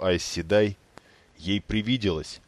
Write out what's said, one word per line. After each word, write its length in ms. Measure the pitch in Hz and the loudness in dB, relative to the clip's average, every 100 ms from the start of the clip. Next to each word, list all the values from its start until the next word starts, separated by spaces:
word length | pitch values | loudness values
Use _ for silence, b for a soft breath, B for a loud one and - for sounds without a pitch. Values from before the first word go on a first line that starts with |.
Айс 220 | 92 87 | 0 0
Седай, 520 | - 87 80 104 104 - _ B B B B - | -2 -6 2 4 4 -2 _ B B B B -10
ей 240 | 85 101 | -2 -2
привиделось, 800 | - 107 104 127 101 78 - - | -2 -4 0 0 0 -2 -6 -16